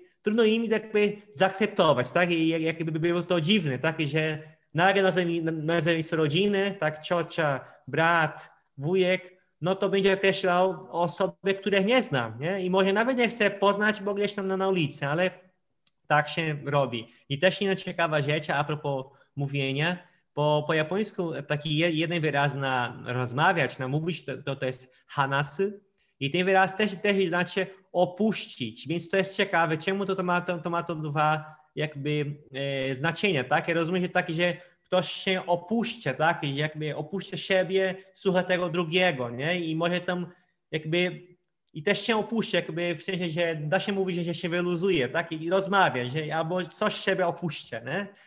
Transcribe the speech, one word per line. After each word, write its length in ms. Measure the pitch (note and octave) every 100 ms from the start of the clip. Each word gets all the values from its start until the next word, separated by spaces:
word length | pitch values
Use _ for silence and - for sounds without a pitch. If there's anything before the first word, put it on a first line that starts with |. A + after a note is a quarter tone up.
| - _ G#3
trudno 180 | A3
im 200 | A3 A3+
jakby 540 | A3+ A3 A3 G#3 G#3 - -
zaakceptować, 800 | - F#3 - G#3 - E3 B2+ B2
tak? 200 | F3 F3
I 160 | E3+ D#3+
jak-, 140 | E3
jakby 380 | D#3+ D#3+ E3 D#3+
było 220 | E3+ F3
to 200 | F3 F3+
dziwne, 380 | D#3 G#3+ D3+ B2+
tak? 200 | D#3 D#3+
I 80 | D3
że 320 | D#3 D#3 D#3 - - _
nagle 380 | D3 F#3 G3 F#3+ F3 F3 E3+ D#3+
nazewnictwo 640 | D#3+ D3+ E3+ D#3+ E3 D#3 D#3+
rodziny, 600 | D#3 D#3+ G#3 G3 G3 G3
tak? 240 | D#3 D3+
Ciocia, 560 | - F3 E3 - D#3 C3 - - -
brat, 640 | C#3+ E3 E3+ D#3 - - _ _ -
wujek, 580 | C#3+ F#3+ F3+ F#3 - - _ -
no 140 | E3+ F#3+
to 140 | G3
będzie 240 | G3 G3
określał 720 | F#3+ G3 F#3+ F#3 F3 F#3+ F3 -
osoby, 600 | E3 F3 - F#3+ - F#3+
których 320 | G3 G#3+ G3 F#3+
nie 160 | B3+
znam, 380 | - C#3 A2+ A2+
nie? 260 | D#3 G3 F3+
I 40 |
może 240 | F3+ F#3+
nawet 240 | G3 A#3+ B3
nie 100 | A3+
chcę 240 | A3+ G3+
poznać, 500 | G3+ G3 G3 G#3+ G#3
bo 120 | G3
gdzieś 200 | G3+ G3+
tam 140 | G3+ F#3+
na, 100 | F#3+
na 120 | F#3+
ulicy, 380 | F#3 C#3+ - C#3+
ale 240 | D#3 F#3 F3+ _ _ _ _ - _ -
tak 200 | D3+ D3
się 280 | - D#3+ D3 C#3
robi. 480 | C#3+ C3 A#2 - _ -
I 100 | C#3+
też 220 | F#3 F#3
inna 140 | G3 F#3+
ciekawa 460 | F#3+ F3 E3 D3+
rzecz, 280 | C#3 D#3 D3+
a 140 | C#3+
propos 420 | D3 D3+ D3 C#3 C3 _ _ -
mówienia, 600 | C#3 C#3 C3+ C3+ D#3+ F3+ - _ _ -
bo 280 | D3+ D3 D3
po 60 |
japońsku 580 | D#3+ D#3 F#3+ G#3 - E3+ C#3+ C#3+
taki 300 | D3 D#3 D3+
je-, 140 | E3+
jeden 300 | D#3 E3 E3+
wyraz 340 | D#3 C#3 C#3+ C3+
na 480 | C3+ B2+ A#2+ - A#2
rozmawiać, 720 | B2 B2 B2 E3+ E3+ B2+ -
na 80 | B2+
mówić, 380 | D3 E3 E3 -
to, 120 | B2+
to, 180 | - C#3
to 100 | C3
jest 280 | C3 - _ -
hanasu. 560 | - C#3 C#3 D3 - G3 G3+ _ _ _ -
I 120 | C#3
ten 140 | F3 F#3
wyraz 300 | F#3+ F#3+ F#3+
też, 200 | G#3 F3+
też 320 | G#3 G3 F#3
znaczy 400 | F3 F3 - F#3 - _
opuścić, 960 | F3 F3+ F3+ A3 - - - A#2 - C3
więc 220 | E3+ E3+
to 80 | G3
jest 200 | F#3+ -
ciekawe, 400 | G3 E3+ E3 D#3
czemu 280 | G3 G3 F#3+
to, 100 | F#3+
to 80 |
ma, 180 | F3+ F3
to, 160 | F3 F3
to 120 | F3
ma 140 | E3+
to 120 | E3 D#3+
dwa 600 | D#3 D3 D3+ D3+ D3+ - _ -
jakby, 600 | D3 C#3 C#3 D3+ C#3+ C#3+ -
e, 420 | C3 C#3 C3+ C3 C3
znaczenia, 480 | D#3+ E3 G#3 D3+
tak? 240 | B2 D3+ -
Ja 60 |
rozumiem, 300 | E3 E3 F3+
że 60 | F3+
taki, 240 | F3+ E3+
że 200 | D#3+ F3 E3 - _
ktoś 280 | - F#3 -
się 340 | - - F#3 E3+
opuszcza, 680 | F3 - A#3 - - D3
tak? 300 | C3 D#3 E3+
I 120 | D3 C#3
jakby 400 | D3+ D3+ D3+ C#3+
opuszcza 420 | D3 G3 - -
siebie, 580 | - F#3+ E3+ F#3+ F#3+ F#3 -
słucha 300 | - F#3+ F3+
tego 260 | F3+ F3+ F3+
drugiego, 600 | E3+ E3 F3+ F3+ C#3 A#2+
nie? 300 | A#2+ D3 F3+
I 160 | D#3+ D#3+
może 260 | E3+ F3+
tam 260 | F3 F3+ F3 - _ _ _
jakby, 560 | D#3+ D#3 F3 F3+ D#3 - _ _ _ _
i 100 | -
też 180 | F3 G3+
się 160 | - A3
opuszcza, 400 | G#3+ A3+ - F3
jakby 380 | E3+ E3 F3 E3
w 80 |
sensie, 260 | - F#3 F3
że 260 | D#3 E3+ D#3+
da 240 | D3+ F#3+
się 120 | G#3+
mówić, 340 | G3 F#3+ F3 E3+
że 80 |
się 160 | E3+ F3
wyluzuje, 600 | F3 F3 E3+ G3 E3 B2
tak? 220 | D3+ E3
I, 120 | D#3+
i 60 | E3
rozmawia, 560 | F#3+ F3+ G3+ E3+ B2 B2
że, 300 | D3+ D3+ D#3+
albo 300 | D#3+ F#3 E3
coś 300 | - G#3+ -
z 80 |
siebie 240 | - F#3 F3
opuszcza, 520 | - F3 - - A2+
nie? 280 | B2 E3+ G3+ -